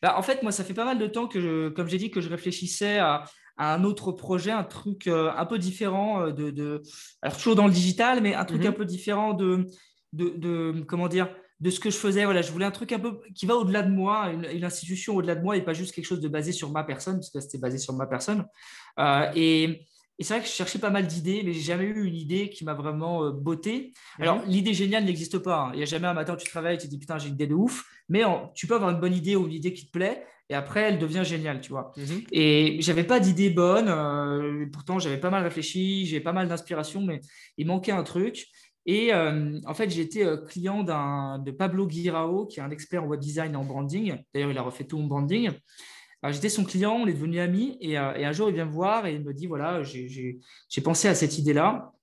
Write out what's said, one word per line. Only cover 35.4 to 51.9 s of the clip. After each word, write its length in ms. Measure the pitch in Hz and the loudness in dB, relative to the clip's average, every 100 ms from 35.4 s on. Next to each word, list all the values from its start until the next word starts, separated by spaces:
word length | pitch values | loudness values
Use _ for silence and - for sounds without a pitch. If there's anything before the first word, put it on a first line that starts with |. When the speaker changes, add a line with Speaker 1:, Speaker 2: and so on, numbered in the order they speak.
Speaker 1:
réfléchi, 600 | 175 170 151 185 190 190 180 | 0 -2 -4 -2 0 0 0
j'ai 140 | 151 | -2
pas 120 | 160 | 0
mal 160 | 180 185 | 0 0
d'inspiration, 520 | 170 - 165 151 196 | -2 -4 -6 -4 -4
mais 180 | 190 147 - - - - | -4 -4 -10 -20 -18 -6
il 120 | 156 | -2
manquait 240 | 185 185 | 0 0
un 100 | 190 | -2
truc. 460 | 156 175 214 - - _ _ _ | -2 0 -2 -4 -16 _ _ _
Et, 300 | - 202 233 | 0 2 4
euh, 460 | 202 156 151 147 151 | 4 2 0 -2 -4
en 100 | - | -8
fait, 140 | 156 214 | -4 -2
j'étais, 340 | 170 160 214 | -2 -4 0
euh, 140 | 190 156 | 2 0
client 440 | 156 180 185 202 | -6 -6 -4 -2
d'un, 560 | 185 151 143 143 139 135 | -2 -2 -2 -2 -4 -6
de 140 | 139 | -8
Pablo 340 | 139 190 185 196 | -2 0 0 -2
Guirao, 600 | 160 175 165 165 185 208 | 0 -2 0 0 -2 -4
qui 120 | - | -8
est 40 | |
un 80 | 139 | -8
expert 340 | 151 - 180 | -10 -6 -4
en 20 | 156 | -2
web 140 | 147 | -4
design 320 | 143 151 160 | -4 -4 -4
et 40 | 143 | -4
en 80 | |
branding. 520 | 135 135 143 180 214 143 - | -4 -4 -4 -2 -2 -4 -6
D'ailleurs, 160 | 139 143 | -2 0
il 80 | 135 | -2
a 40 | |
refait 220 | 123 123 | -4 -6
tout 140 | 139 156 | -6 -4
mon 80 | 151 | -2
branding. 460 | 139 143 208 233 143 _ - - - - _ 139 | 0 0 2 0 -2 _ -20 -20 -20 -20 _ -4
Euh, 60 | |
j'étais 160 | 143 202 | -2 0
son 160 | 214 | 0
client, 300 | 190 185 208 | 0 2 2
on 120 | 233 220 | 2 0
est 80 | |
devenus 260 | 151 156 170 | 0 -2 0
amis. 380 | 175 185 262 - | 0 2 0 -4
Et, 160 | 165 151 | -4 -2
euh, 160 | 139 | -2
et 100 | 135 | 0
un 80 | 143 | -2
jour, 160 | 151 214 | 2 2
il 60 | |
vient 120 | 165 160 | 2 -2
me 60 | |
voir 340 | 151 190 220 196 | 0 2 2 0
et 80 | |
il 80 | 151 | -4
me 100 | 143 | -6
dit, « 140 | 139 175 | -8 -6
Voilà, 380 | 151 151 175 | -4 -2 -2
j'ai, 240 | 135 131 123 | -4 -8 -10
j'ai, 320 | 127 127 123 - - _ | -8 -8 -10 -16 -20 _
j'ai 120 | - | -2
pensé 260 | 147 165 208 | 2 4 4
à 80 | |
cette 240 | 175 151 - | 4 2 2
idée-là. 540 | 147 143 180 254 - | 4 6 4 2 -6